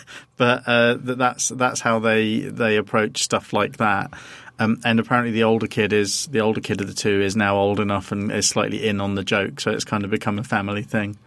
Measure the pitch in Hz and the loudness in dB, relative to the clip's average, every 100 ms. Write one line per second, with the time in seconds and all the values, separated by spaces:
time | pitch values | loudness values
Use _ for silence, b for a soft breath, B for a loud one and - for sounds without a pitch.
0 | - - - - 123 123 - 120 117 120 | -14 -20 -10 0 2 2 2 4 4 2
1 | 123 127 127 - - 120 123 117 120 113 | -2 0 0 0 -4 0 -2 0 0 2
2 | 113 110 107 110 98 107 113 107 - 113 | 2 2 2 0 -4 -2 0 0 2 0
3 | 107 - - 110 - 107 98 - 110 98 | 0 -2 -2 -2 -2 -2 -2 0 0 0
4 | 95 B B B B - 110 113 117 113 | -4 B B B B -2 0 2 2 2
5 | 110 123 117 110 113 113 110 - 104 104 | 2 0 2 2 4 4 0 0 2 2
6 | 101 - - 110 107 107 - 101 98 98 | 2 -2 -2 0 2 0 -2 -4 -4 -4
7 | 110 98 98 104 101 101 101 101 104 101 | 0 2 2 2 2 4 2 2 0 -2
8 | - 101 104 104 - 107 104 104 110 101 | -4 -4 -2 -2 0 0 -2 -2 -2 -2
9 | 101 98 95 104 98 - 110 110 - 107 | -2 -4 0 0 0 -4 -4 -4 -2 -4
10 | 98 110 110 101 120 107 98 104 - 110 | -2 -2 -2 -4 -2 -2 0 -4 -4 -4
11 | 104 104 | -4 -8